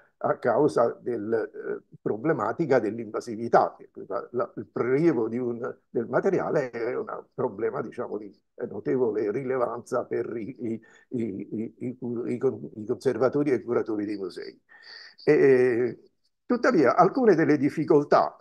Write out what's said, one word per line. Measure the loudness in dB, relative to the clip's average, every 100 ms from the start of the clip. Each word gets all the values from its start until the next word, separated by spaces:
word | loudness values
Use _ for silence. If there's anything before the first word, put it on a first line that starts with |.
| _ -6
a | -4 -2
causa | 0 2 2 4 0 0
del, | -6 -6 -2
eh, | -2 -2 -8 -10 -10 _ -10
problematica | -6 -4 -2 -2 -2 -2 2 2
dell'invasività. | 2 -4 -6 -8 -8 -8 2 2 2 -4 -20 -16 -8
La, | -8 -6
la, | -4 -4 -6
il | -10
prelievo | -4 0 2 2 2 0
di | -2
un, | -4 -6 -8 -12 _
del | -6 -2
materiale | 0 0 0 0 -2 -2
è | -4 -6 -6
un | -8 -10 -12
problema, | -6 -6 -2 -4 -4
diciamo, | -8 -8 -8 -8
di | -12 -20 _ -12 -10
notevole | -8 -2 0 0 0 -2
rilevanza | -4 -4 -2 -2 -4 -6 -6 -4
per | -6 -4 -8
i, | -10 -8
i, | -8 -8 _ _ -10
i, | -6 -6 -6 -8
i, | -8 -8 -8
i, | -10 -8 -8 -6 -6
i | -2
con-, | -2 -4 -12 -12
i | -6
conservatori | -2 -2 0 0 2 0
e | 0
i |
curatori | 0 -2 -2 -4 -4
dei | -6
musei. | -8 -10 -16 -18 _ -20 -20 -20 -20 _ 2
E, | 6 8 8 6 2 0 -4 _ _ _ _ -2
tuttavia, | 0 4 4 6 6
alcune | 4 6 4 6
delle | 6 4
difficoltà, | 2 0 4 4 6 4 2 -4